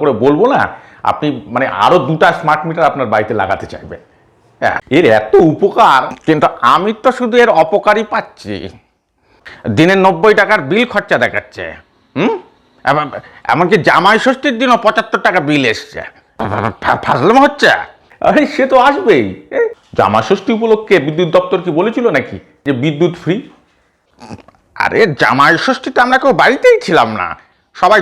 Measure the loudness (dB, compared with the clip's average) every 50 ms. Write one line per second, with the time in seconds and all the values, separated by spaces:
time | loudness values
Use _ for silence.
0 | 0 -2 0 0 2 2 2 2 2 0 0 0 -2 -4 -6 -12 -20 -20 -16 -8
1 | -4 -4 -4 -2 -4 -6 -6 -6 -8 -8 -6 -4 -4 -4 -2 0 2 2 2 2
2 | 0 0 -2 0 2 2 0 0 -2 -2 -2 -2 -4 -6 -4 0 0 0 0 -2
3 | -4 -2 -2 -2 -2 -2 -4 -4 -4 -4 -4 -6 -8 -10 -14 -16 -16 -16 -18 -18
4 | -20 _ _ _ _ _ _ _ _ _ _ -4 -4 -2 -2 -4 -6 -2 0 2
5 | 4 4 4 2 2 4 4 4 4 4 2 0 -2 0 2 4 4 4 4 4
6 | 2 -2 -8 -6 -2 0 0 2 0 -2 -2 0 0 2 2 2 0 -2 -4 -2
7 | -2 -2 -2 -2 -2 0 2 2 4 4 4 2 2 2 0 -2 0 0 0 0
8 | -2 -4 -6 -8 -8 -8 -12 -18 -12 -12 -10 -10 -10 -12 -16 -18 _ _ _ _
9 | _ _ _ _ _ _ _ _ -20 -20 -18 -10 -6 -4 0 2 2 4 4 4
10 | 2 2 2 2 2 2 4 2 2 2 0 -2 -2 -2 -2 -2 -2 -2 -4 -6
11 | -4 -2 -2 -2 -2 -2 -4 -6 -10 -10 -12 -14 -12 -12 -14 -16 -20 _ _ _
12 | _ _ -6 -4 -2 -2 -2 -4 -8 _ _ _ _ _ _ _ -2 -2 0 0
13 | -2 -4 -8 -14 -16 -16 -20 -10 -4 -2 0 0 2 2 2 0 2 2 2 2
14 | 4 2 2 2 2 0 -2 -2 -2 -4 -2 -2 0 0 0 2 0 0 -2 -2
15 | -4 -4 -4 -2 -2 0 0 0 0 0 0 0 0 0 -2 -4 -8 -16 -14 -14
16 | -16 -16 -18 _ _ _ _ -10 -8 -6 -6 -4 -4 -4 -6 -4 -4 -2 -2 -2
17 | -2 -2 -2 0 2 2 4 4 4 2 2 0 0 0 0 0 -4 -8 -16 _
18 | _ _ _ -4 0 0 2 2 0 0 0 -2 0 2 4 4 4 4 2 0
19 | 0 2 2 2 0 -2 -6 -12 -14 -8 -6 -4 -4 -6 -6 _ _ _ -2 -2
20 | 0 0 2 0 0 0 -2 -2 -2 -2 -4 -2 0 0 0 0 0 2 0 0
21 | 0 0 -2 -2 -2 0 2 0 0 0 -2 -4 -4 -4 -2 -2 -2 -2 -2 -2
22 | -2 0 0 -2 -4 -6 -10 -16 -18 _ _ _ -6 -6 -4 -2 -2 -4 -2 -2
23 | -2 -2 -2 -4 -4 -4 -4 -4 -6 -12 -18 _ _ _ _ _ _ _ _ _
24 | _ _ _ _ -20 -20 -20 -20 -20 _ _ _ _ _ -6 -4 -4 -2 0 0
25 | 0 0 0 0 0 0 2 4 4 2 2 2 0 -2 -4 -4 -6 -6 -2 -2
26 | 0 2 0 0 2 2 2 2 2 2 2 4 4 4 4 4 2 0 0 2
27 | 2 0 -2 -6 -6 -8 -10 -12 _ _ _ _ _ _ -6 0 2 2 4 4